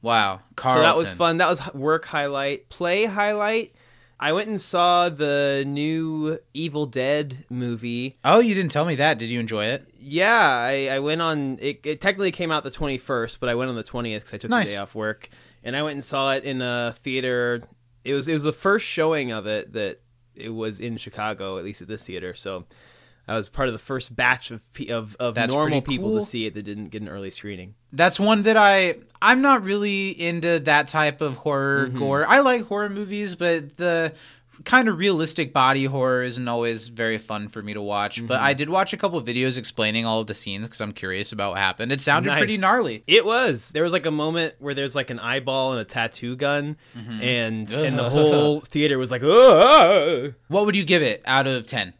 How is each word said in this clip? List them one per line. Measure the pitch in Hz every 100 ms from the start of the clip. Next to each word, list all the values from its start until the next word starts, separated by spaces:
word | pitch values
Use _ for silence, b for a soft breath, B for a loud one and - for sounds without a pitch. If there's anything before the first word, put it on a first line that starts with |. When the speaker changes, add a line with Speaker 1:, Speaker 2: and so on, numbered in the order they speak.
Speaker 1:
Wow. | 113 113 101 95 _ -
Speaker 2:
So | 131 127
that | 127 160
was |
Speaker 1:
Carlton. | 165 180
Speaker 2:
fun. | 170 165
That | 175
was | 175
h-, | 135
work | 143 139 160 -
highlight. | 156 143 139 139 143 _
Play | - 175 190
highlight. | 220 202 208 214 208 226 226 b b b b b
I | 139
went | 170 214
and | 208
saw | - 180 175 175 175
the | 147 147 143 143 139
new | 139 143 151 160 160 156 151 160 _
Evil | 139 165 147 147
Dead | 127 131 147 147 131 -
movie. | 123 123 117 117 120 131 -
Speaker 1:
Oh, | 135 202
you | 240
didn't | 190 175
tell | 143
me | 165 143
that. | 147 123
Did | 113
you | 120
enjoy | 113 110 107
it? | 135 - _
Speaker 2:
Yeah, | 135 151 196 233
I, | 170 123 120 139 135
I | 135
went | 143 160
on, | 165 156 139 131
it, | 139 -
it | 147 151
technically | 190 190 196
came | 160 170
out | 151
the | 139
twenty-first, | - 147 131 - 127 117 -
but | 127
I |
went | 120 131
on | 117
the |
twentieth | 107 120 120 107
'cause | -
I | 104
took | -
Speaker 1:
Nice. | 240 180
Speaker 2:
the | 101
day |
off | 98 110
work. | 107 107 - b b b
And | - 131
I |
went | 151
and | 143
saw | - 139 135
it | 135
in | 135 131
a | 123 120 120 113
theater. | - 131 127 123 120 120 - _ _ _
It | 123
was, | 139 135
it |
was | 156
the | 147
first | 151 196 208 -
showing | - 160 156 127
of | 110 101
it | 107 -
that | 110 101 - _ _ _ -
it | 110
was | 113 110 101
in | 117 113
Chicago, | - - 107 104 98 92
at |
least | 90 101
at | 90
this | 107
theater. | - 92 90
So | 87 98 92 90 b b b b b -
I | 113
was | 104
part | - 135
of |
the | 113
first | - 131 -
batch | 117 123 123 -
of | 117 _
pe-, | - 135
of, | 117 107 104
of | 123
Speaker 1:
That's | 117 117
Speaker 2:
normal | 135 156 147
Speaker 1:
pretty | 131 131
Speaker 2:
people | 196
Speaker 1:
cool. | 220
Speaker 2:
to | 208
see | 120 110
it |
that | 104
didn't | 101 104 101
get | 107
an | 104
early | 95 98
screening. | - 104 95 92 107 _
Speaker 1:
That's | 139 175 -
one | 202 220
that | 208 220
I, | 202 196 185 156 - _
I'm | 202 254
not | 277 262
really | 190 202 208 196 196
into | 185 170 170 165 170
that | 147 147 147
type | 160 151 139
of | 151 123
horror | 156 139 139 139 135
Speaker 2:
Mm-hmm. | 127
Speaker 1:
gore. | 139 139 156
I | 262
like | 277 247 220
horror | 202 208
movies, | 196 202 208 208
but | 170 170 165 147 147
the | 175 165 160 160 B B B B
kind | - 254 226
of | 170
realistic | 196 175 160 - 147
body | 139 131 135
horror | 135 135 127 127
isn't | 123 120 123
always | 120 117 113 113
very | 113 113 110
fun | - 107 104
for | 113
me | 104
to | 104
watch. | 104 101 104 - 117
But | 127
Speaker 2:
Mm-hmm. | 135
Speaker 1:
I |
did | 139 147
watch | 185 196
a | -
couple | 196 170
of | 117
videos | 120 127 127
explaining | 113 - 107 110 117
all | 110
of | 110
the |
scenes | 104 - 98 113
'cause | -
I'm | 107
curious | 101 95 92 101
about | 107 101
what | 92
happened. | 98 92 117
It | 139
sounded | 143 147 180 147
pretty | 170
Speaker 2:
Nice. | 214
Speaker 1:
gnarly. | 190 240 185 110 -
Speaker 2:
It | 202 196
was. | 233 254 123 -
There | 151
was, | 170
like, | 175 160
a |
moment | 151 156 165 165 -
where | 143
there's, | 139 139
like, | 135 123
an | 117
eyeball | 113 131 127 135 131
and | 127
a |
tattoo | 110 127 113 - 120 127
gun, | 143 143 143 151 b 120
Speaker 1:
Mm-hmm. | 120 113
Speaker 2:
and, | 120 123 113 110 107
Speaker 1:
Ugh. | 120
Speaker 2:
and | 151 127
the | 120
whole | 143 151 147 147 151
theater | - 147 151 135
was | 127
like, | 123
"Ugh!" | 139 208 262 170 226 302 175 196 151 151 139 123 _
Speaker 1:
What | 180 208
would | 196
you |
give | 160 175
it | 139 104 -
out | 131 135
of | 127 113
ten? | 123 92 -